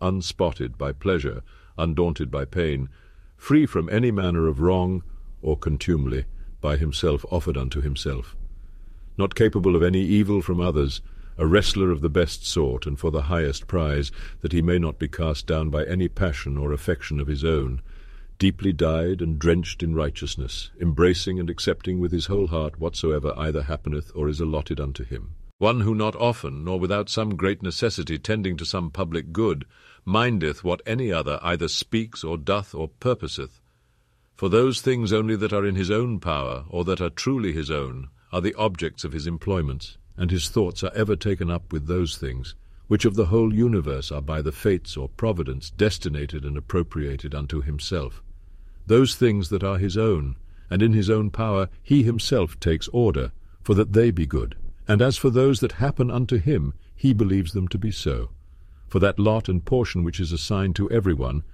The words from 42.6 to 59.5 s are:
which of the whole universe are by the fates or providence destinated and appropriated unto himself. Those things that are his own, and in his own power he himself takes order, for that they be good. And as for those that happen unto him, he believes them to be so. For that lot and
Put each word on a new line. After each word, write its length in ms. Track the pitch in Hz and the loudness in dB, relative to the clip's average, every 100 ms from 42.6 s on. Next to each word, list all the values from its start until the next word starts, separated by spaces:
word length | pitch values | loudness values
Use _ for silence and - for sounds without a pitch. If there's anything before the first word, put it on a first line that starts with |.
| - - - | -20 -14 0
which 160 | 107 | 2
of 100 | 113 | 4
the 120 | 101 95 | 2 4
whole 280 | 113 113 | 4 4
universe 560 | 107 120 107 73 67 69 | 4 4 2 0 -4 -6
are 100 | 73 | -6
by 220 | 71 78 | -4 -2
the 80 | 76 | -2
fates 460 | - 107 92 - - | -2 0 0 -2 -8
or 120 | 67 | -8
providence 640 | - 113 90 69 65 - | -4 -2 0 -2 -6 -8
destinated 760 | - 107 - 87 73 71 78 | 0 0 0 -4 -4 -4 -6
and 120 | 71 71 | -6 -6
appropriated 800 | - 92 82 82 71 67 76 73 | -2 -2 -2 -2 -4 -6 -6 -6
unto 260 | 71 80 | -4 -4
himself. 580 | 69 73 - 90 64 - - - - - - - - | -2 -4 -4 -4 -6 -10 -16 -18 -18 -20 -18 -10 4
Those 280 | 113 131 | 6 6
things 340 | - 123 101 90 | 4 4 4 0
that 120 | 98 | -2
are 160 | 98 98 | 0 0
his 180 | 98 92 | 0 2
own, 380 | 110 90 69 65 - - - | 2 2 0 -6 -12 -16 -2
and 140 | 92 | 2
in 100 | 113 | 4
his 160 | 110 98 | 6 4
own 220 | 110 104 | 2 2
power 380 | 98 113 98 95 - | -2 0 0 0 -4
he 200 | - 143 | 4 6
himself 560 | 117 117 - 131 87 - | 6 2 2 2 0 -2
takes 300 | - 82 - | 0 0 0
order, 420 | 120 117 78 64 - - - | 2 2 2 -2 -6 -16 -6
for 120 | - | 2
that 180 | 101 107 | 4 4
they 180 | 104 113 | 6 6
be 160 | 87 78 | 4 0
good. 300 | 71 57 - - - - | 0 -2 -4 -8 -6 2
And 120 | 107 | 4
as 160 | 123 131 | 4 4
for 140 | 139 | 2
those 300 | 120 135 139 | 4 4 4
that 120 | 123 | 0
happen 380 | - 139 - 123 | 0 0 2 0
unto 280 | 120 127 120 | 0 2 2
him, 360 | 92 135 71 - - - | 2 2 0 -4 -12 0
he 180 | 135 | 4
believes 380 | 107 104 98 85 | 4 4 2 2
them 160 | 98 92 | -2 -2
to 100 | 101 | -2
be 140 | 107 | -2
so. 380 | - - 64 57 - - - - - - | -2 -2 -2 -4 -10 -20 -20 -20 -20 -4
For 100 | - | 2
that 200 | 98 95 | 4 4
lot 300 | 101 107 | 4 2
and 160 | - | 2